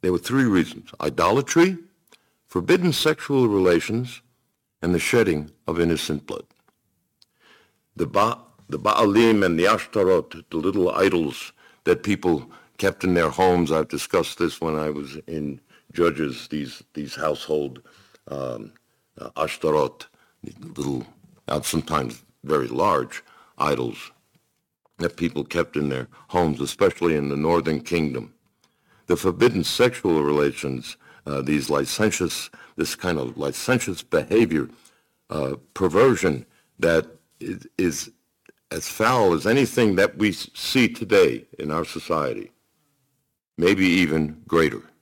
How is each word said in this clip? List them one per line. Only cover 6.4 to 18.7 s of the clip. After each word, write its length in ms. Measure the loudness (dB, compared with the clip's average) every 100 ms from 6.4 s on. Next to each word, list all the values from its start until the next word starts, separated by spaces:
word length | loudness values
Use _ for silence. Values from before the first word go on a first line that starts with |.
| -14 _ _ _ _ _ _ _ _ _ _ _ _ _ _ -8
The 120 | -2
Ba-, 320 | 2 2 0 _ _ _
the 100 | -4
Baalim 680 | -2 2 4 6 6 4 2
and 140 | 2
the 80 | 2
Ashtaroth, 600 | 2 -2 0 2 2 0 -16 -8
the 80 | -4
little 340 | -2 0 0
idols 600 | 2 2 2 -2 -6 -16 _ _ _
that 200 | 0 0
people 460 | 0 -2 0 0 -4 -20 _ -4
kept 260 | -4 -2
in 100 | 0
their 160 | 2 0
homes. 420 | 2 4 4 2
I've 180 | 0 -2
discussed 500 | -6 -2 -2 -2 -2
this 200 | -4 -2
when 160 | -4 -2
I 140 | -4
was 280 | -6 -10 -14 -10
in 320 | -6 -6 -10 _ _ _
Judges, 560 | 0 0 2 -6 -6 -10
these, 340 | -8 -8 -14 _
these 220 | -14 -12 -6
household, 680 | -4 -4 -4 -4 -4 -10 _ _ _ _ -12
um, 420 | -8 -8 -10 -14